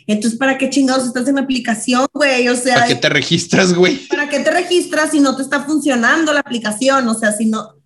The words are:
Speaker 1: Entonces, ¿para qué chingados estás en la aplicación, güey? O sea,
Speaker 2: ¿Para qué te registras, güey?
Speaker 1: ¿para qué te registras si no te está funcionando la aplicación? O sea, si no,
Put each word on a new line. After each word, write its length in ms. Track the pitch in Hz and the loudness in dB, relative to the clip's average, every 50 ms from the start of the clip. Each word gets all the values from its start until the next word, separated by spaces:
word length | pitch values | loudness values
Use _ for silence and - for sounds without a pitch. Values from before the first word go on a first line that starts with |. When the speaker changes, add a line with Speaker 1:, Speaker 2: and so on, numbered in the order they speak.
| _ | _
Speaker 1:
Entonces, 300 | 208 214 208 220 226 226 | -2 -2 0 0 -2 -2
¿para 200 | - 269 269 269 | 0 0 -2 0
qué 120 | 269 269 262 | 0 -2 0
chingados 360 | - 285 269 254 262 262 247 | 2 2 2 2 2 0 -2
estás 220 | 240 233 247 240 | -2 -4 -2 -2
en 80 | 277 277 | 0 0
la 60 | 277 | 0
aplicación, 640 | 269 277 262 240 - 233 220 220 - 254 247 254 269 - - | -2 -2 -4 -4 -2 -4 -4 -4 -2 0 0 2 0 0 0
güey? 340 | 277 294 269 262 247 247 240 | 0 0 2 2 2 2 0
O 60 | 247 | 0
sea, 200 | 247 269 262 247 | 0 0 2 2
Speaker 2:
¿Para 120 | 233 240 | 2 2
qué 80 | - 131 | 2 0
te 140 | - 151 151 | 0 0 0
registras, 640 | 147 143 127 - 170 - - - 185 190 190 180 175 | 2 0 0 0 -2 -2 0 0 2 2 4 4 4
güey? 220 | 175 180 175 277 - - | 4 2 2 2 -2 -4
Speaker 1:
¿para 220 | - 359 285 294 285 | -4 -4 -4 -2 -2
qué 100 | 285 262 | -4 -2
te 120 | - 311 | 0 0
registras 600 | 339 359 359 - 359 349 - - 311 302 311 302 | 0 0 0 0 0 0 0 0 -2 -2 -2 0
si 80 | 320 285 | 2 2
no 160 | 285 262 254 | 2 2 2
te 60 | 269 | -2
está 220 | 269 - 294 269 277 | -4 -4 -4 -4 -2
funcionando 680 | 294 311 277 269 294 254 233 233 254 302 330 320 302 294 | -2 -2 0 0 0 0 2 2 2 2 2 0 0 0
la 80 | 285 | -2
aplicación? 640 | - - - 226 214 208 - - 262 269 269 269 247 | -2 -4 -6 -6 -6 -6 -6 0 2 2 2 2 2
O 60 | 220 220 | 0 -2
sea, 140 | 220 226 208 | 0 0 -2
si 140 | 214 - 226 | 0 0 0
no, 260 | 220 220 214 - - - _ _ | -2 -2 -2 -6 -12 -18 _ _